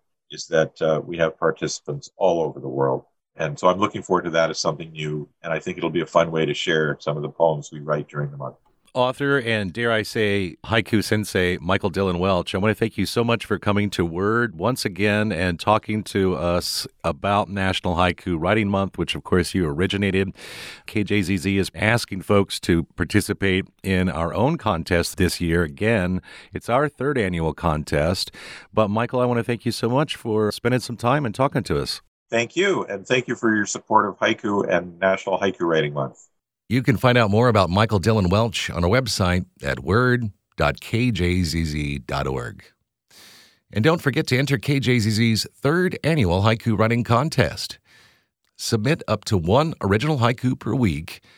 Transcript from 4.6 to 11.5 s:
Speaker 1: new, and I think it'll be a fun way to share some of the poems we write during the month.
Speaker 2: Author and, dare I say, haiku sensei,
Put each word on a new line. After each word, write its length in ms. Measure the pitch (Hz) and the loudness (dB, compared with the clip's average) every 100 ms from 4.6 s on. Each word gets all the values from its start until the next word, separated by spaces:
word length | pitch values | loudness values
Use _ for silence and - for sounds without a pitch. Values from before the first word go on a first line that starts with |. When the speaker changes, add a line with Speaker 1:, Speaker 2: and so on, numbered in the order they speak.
| - 78 80 | -2 -4 -8
Speaker 1:
new, 360 | 78 76 76 71 _ | -8 -6 -6 -8 _
and 80 | 85 | -6
I 80 | 80 | -4
think 180 | 92 90 | -4 -4
it'll 100 | 85 | -2
be 140 | 80 | -2
a 40 | 80 | 0
fun 240 | 87 82 | 2 2
way 140 | 80 | 2
to 80 | 76 | 0
share 460 | 73 - 80 78 71 | 0 0 2 0 -2
some 160 | - 76 | -4 -4
of 60 | |
the 80 | 73 | -6
poems 400 | - 82 76 71 | 0 2 2 -6
we 80 | 76 | -10
write 280 | 73 76 73 | -4 -4 -4
during 220 | 73 71 | -8 -8
the 60 | 71 | -8
month. 200 | 65 - _ _ _ | -14 -14 _ _ _
Speaker 2:
Author 440 | 127 127 131 139 139 | -2 -2 0 0 0
and, 340 | 117 110 98 | 0 -2 -2
dare 200 | 82 117 | -2 0
I 100 | 110 | 0
say, 540 | 104 113 104 101 92 - | 0 0 0 0 -2 -6
haiku 400 | - 113 101 107 | -2 0 2 0
sensei, 540 | - 107 101 98 90 | 2 0 0 0 0